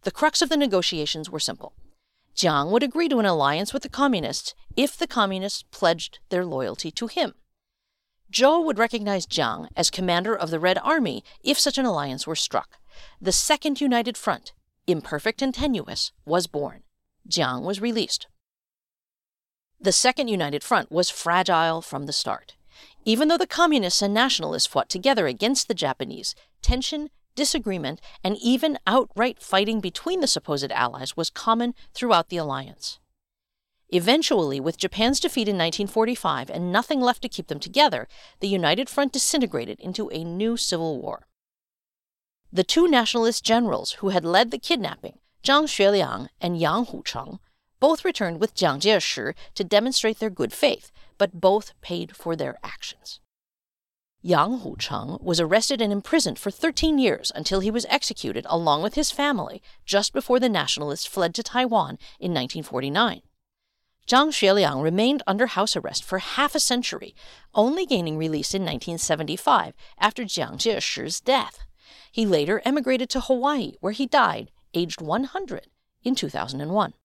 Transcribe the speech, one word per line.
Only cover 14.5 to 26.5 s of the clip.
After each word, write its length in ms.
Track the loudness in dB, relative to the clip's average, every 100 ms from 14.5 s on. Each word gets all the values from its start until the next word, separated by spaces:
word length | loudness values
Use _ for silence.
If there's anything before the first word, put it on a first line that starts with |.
| -20 _ _ -2
imperfect 520 | -2 -2 -4 -4 -2
and 140 | -4
tenuous, 560 | 0 0 -2 -4 -6 -6 _
was 240 | 0 0 0
born. 340 | -6 -8 -10 -20 _ _ _ -6
Jiang 340 | -2 0 -2
was 180 | -4 -2
released. 460 | -2 -2 -2 -6 -8 _ _ _ _ _ _ _ _ _ _ _ _ _ _ _
The 120 | 2
Second 340 | 4 4 2 0
United 380 | 0 -2 -4
Front 260 | 0 0 2
was 200 | 0 0
fragile 680 | -2 0 2 4 2 2 0
from 260 | -6 -8 -6
the 60 |
start. 440 | -4 -4 -6 -10 _ _ -20 -20 _
Even 240 | 0 2 4
though 100 | 4
the 80 | 0
communists 560 | 4 4 4 2 0
and 100 | 2
nationalists 540 | 2 2 2 -2 -2 0
fought 220 | 0 -2
together 400 | 0 2 2 2
against 400 | 0 0 0 -2
the 60 |
Japanese, 600 | -2 -2 -4 -6 -8 -10 -10 _